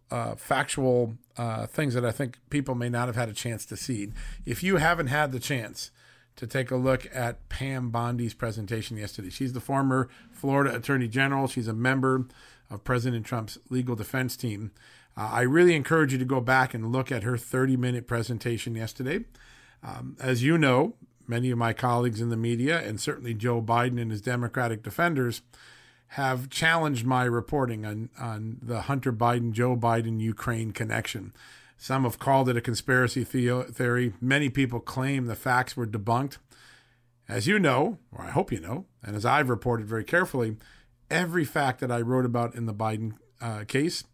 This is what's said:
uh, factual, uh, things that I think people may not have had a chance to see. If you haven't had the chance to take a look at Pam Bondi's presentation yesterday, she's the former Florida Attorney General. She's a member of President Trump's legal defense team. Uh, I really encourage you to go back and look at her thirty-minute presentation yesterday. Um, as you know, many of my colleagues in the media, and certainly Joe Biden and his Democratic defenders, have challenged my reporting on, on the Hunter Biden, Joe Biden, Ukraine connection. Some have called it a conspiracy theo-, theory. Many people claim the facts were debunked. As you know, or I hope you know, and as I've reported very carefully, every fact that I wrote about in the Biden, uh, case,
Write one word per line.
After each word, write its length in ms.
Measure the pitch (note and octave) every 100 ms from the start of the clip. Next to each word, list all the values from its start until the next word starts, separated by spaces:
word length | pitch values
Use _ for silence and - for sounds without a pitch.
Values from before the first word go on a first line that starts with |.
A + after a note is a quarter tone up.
| _
uh, 260 | A#2+ A#2 G#2+
factual, 840 | - C3+ - - C3 B2 A2+ A#2 _ -
uh, 300 | A#2 A2 A2
things 260 | - D3
that 140 | B2 A#2+
I 60 |
think 260 | A2+ C3 - _
people 280 | D3 C#3 A#2+
may 120 | A#2+
not 200 | A#2+ B2
have 80 | A#2
had 120 | A2+
a 60 |
chance 320 | G2 A#2+ G#2+ -
to 100 | G#2
see. 360 | - A2+ G2+ - - - -
If 160 | A#2
you 140 | F#3 F3+
haven't 320 | D#3+ E3+ C3
had 240 | D3 D3
the 80 | B2+
chance 500 | - C3 G#2+ - - _ - _ _ -
to 100 | A#2
take 240 | C3+ A#2+
a 60 | B2+
look 300 | C3 B2+ -
at 380 | B2+ B2 - -
Pam 400 | - C3+ C3 B2
Bondi's 420 | A#2 A#2+ A#2+ A2+
presentation 640 | - A#2 A2 G2 A2+ - G#2+
yesterday, 320 | G#2 - F#2
she's 240 | - C3
the 80 | B2
former 480 | - C3+ C3+ C3 B2 - -
Florida 420 | - C#3 C#3 C#3
Attorney 340 | A#2+ A#2+ C3 A#2+
General. 400 | B2 C#3 C3+ C3+
She's 200 | C3 A2+
a 60 |
member 520 | A2 B2+ C3+ C3 C3 B2+ - - - _
of 120 | G#2
President 440 | - B2 B2 A#2 G#2+
Trump's 320 | A#2 G#2+ - -
legal 260 | B2+ B2+
defense 420 | A2+ G2+ C3 B2+ -
team. 340 | A#2+ G2+ A2 - - - _ -
Uh, 120 | A2
I 80 | A#2
really 320 | B2+ D#3+ F3+
encourage 380 | D#3+ C3 D#3+ C#3+
you 60 | C3
to 60 |
go 160 | B2+ C3+
back 320 | A#2+ C3 C3
and 200 | A#2 A2+
look 180 | B2+ B2+
at 140 | B2
her 120 | A2+ A#2+
thirty-minute 720 | - B2+ C3+ B2+ B2 B2 -
presentation 680 | A#2 A2+ A2+ A#2+ A2+ A#2 A2+
yesterday. 480 | A2 - B2+ G3 A#3 - - - - _
Um, 340 | - A#2+ B2+ -
as 240 | C3 A#2+
you 120 | C3+ E3
know, 380 | C#3+ B2+ F#3+ - - _ -
many 240 | A#2 B2+
of 80 | A#2+
my 140 | A#2
colleagues 480 | A2+ B2+ A#2+ B2 A2
in 100 | A#2
the 60 | A2+
media, 440 | A#2 A#2 C3+ E3
and 200 | - A2
certainly 340 | - - A#2+
Joe 260 | A2 B2 A#2
Biden 400 | A2 A#2+ B2 A#2+
and 120 | A2+
his 100 | G#2
Democratic 640 | B2+ B2 A#2+ C#3 A#2+ A2
defenders, 580 | A2 - E3+ C#3+ B2 A2 - - - - - _ _
have 340 | - C3+ B2+ C3
challenged 560 | - D#3+ E3 D3+ B2
my 200 | A#2+ B2+
reporting 600 | B2 A#2 - D3 B2 A2
on, 240 | G#2 G#2+ A#2 -
on 400 | A#2+ G#2+ A2 A#2+
the 200 | A#2 A#2
Hunter 300 | A2+ C#3 C3
Biden, 380 | A2 A#2+ A#2+ A#2
Joe 260 | A2 B2 B2
Biden, 440 | A#2 A#2 A2+ A2
Ukraine 500 | A2 A2 B2 A2+ A2
connection. 640 | - A2 A2 - G#2 G2+ - - - - _
Some 280 | - C3+
have 140 | B2 -
called 300 | C#3 C3+ B2+
it 80 | A#2
a 40 |
conspiracy 640 | B2 A2+ - B2+ B2 C3
theo-, 400 | A2+ C3 A#2+ B2+
theory. 480 | - B2 B2 B2 B2 -
Many 280 | B2+ C#3+ C#3
people 320 | B2+ C3 A#2
claim 460 | - C3 C3 C3+ A#2+
the 80 |
facts 420 | G#2 C3+ B2 A#2+ -
were 100 | A2+
debunked. 500 | G#2+ G#2+ A#2 C#3 - _ - - - _ _ _ _ -
As 180 | A2 A2+
you 120 | G#3+
know, 400 | D#3 B2 F#3 G3+ _
or 120 | -
I 60 | -
hope 220 | C#3 F#3+
you 80 | G2
know, 240 | E2 - - _
and 140 | G#2+ G#2
as 80 |
I've 240 | A#2+ C#3+ C3+
reported 380 | A2 B2 A2+ G#2+
very 180 | A2+
carefully, 520 | - E3+ F3+ C3 A2+ G#2+ - - _ _ _
every 340 | D#3+ F3 F3
fact 360 | D3 D#3 C#3 B2
that 100 | B2
I 100 | A#2+
wrote 260 | A#2 B2+ B2+
about 280 | A#2+ A#2
in 120 | A#2+ A2+
the 80 |
Biden, 400 | G#2 A2 A2 A2 G#2+ _ _
uh, 240 | A#2 G#2+ G#2
case, 380 | C3+ D#3+ - -